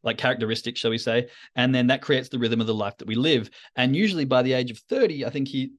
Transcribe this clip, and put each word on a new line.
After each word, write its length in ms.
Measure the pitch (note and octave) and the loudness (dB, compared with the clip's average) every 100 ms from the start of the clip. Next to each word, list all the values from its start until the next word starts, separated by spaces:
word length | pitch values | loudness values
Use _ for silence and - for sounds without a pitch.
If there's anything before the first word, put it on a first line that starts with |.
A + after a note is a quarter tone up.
like 140 | - A2+ | -4 0
characteristics, 600 | C3 A2+ A2 A2+ A#2+ - | 0 0 -2 -2 -4 -4
shall 120 | A#2 | -2
we 80 | A2+ | -2
say, 280 | - A#2 A#2+ - - - | 0 0 -2 -14 -8 0
and 180 | B2+ | 2
then 140 | C3 B2 | 4 2
that 160 | B2+ | 2
creates 260 | - C3+ A#2+ | 2 0 0
the 80 | B2+ | -2
rhythm 240 | A2+ A2+ | 0 0
of 60 | A2+ | 0
the 80 | G#2+ | -2
life 200 | G2+ - | -4 -6
that 100 | - | -4
we 80 | A2+ | 0
live." 340 | D3 C3+ G#2+ - - - | 2 2 0 -14 -12 -2
And 200 | B2+ D3 | 0 2
usually 300 | G#3 F3 C3+ | 0 0 2
by 180 | C3 | 2
the 100 | B2+ | 2
age 160 | C3 B2 | 0 -2
of 80 | A2 | -8
thirty, 480 | _ C4 A3+ D3 B2 | _ 0 0 0 -6
I 60 | |
think 160 | C#3+ C3+ | -4 -4
he 240 | C3+ C3+ | -4 -6